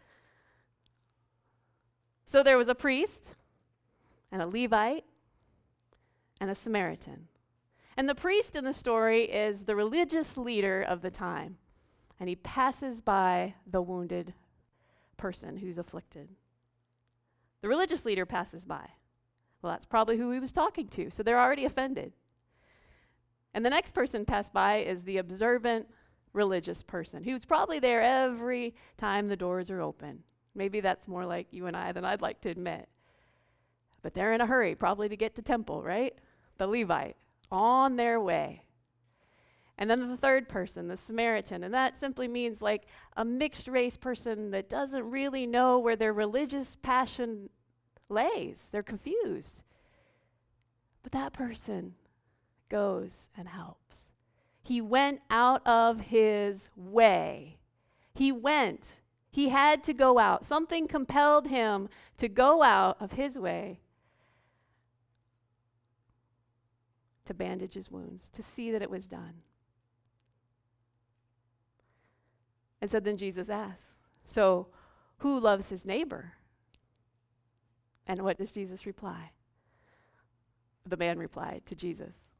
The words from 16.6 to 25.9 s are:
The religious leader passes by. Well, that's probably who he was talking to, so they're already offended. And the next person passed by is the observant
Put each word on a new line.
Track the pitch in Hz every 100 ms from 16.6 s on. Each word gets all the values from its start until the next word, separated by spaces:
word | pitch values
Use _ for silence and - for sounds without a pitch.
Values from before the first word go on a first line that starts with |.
| _ _ _ _ _ _ _ _ _ _
The | 202
religious | 285 370 330
leader | 233 190 180
passes | 180 185 165
by. | 180 156 - _ _ _ _ _ _ _
Well, | 175
that's | 170 -
probably | 226 220 226
who | 240
he | 247
was | 254
talking | - 339 - 208
to, | - 175
so | -
they're | 214 240
already | 247 285
offended. | 254 - 262 269 - - _ _ _ _ _ _ _ _ _ _ _ _ _
And | - 233
the |
next | 302 -
person | - 240 226
passed | 208 208 208
by | 196 196 208
is | 202 185
the | 180 190
observant | 180 185 226 247 240 226 220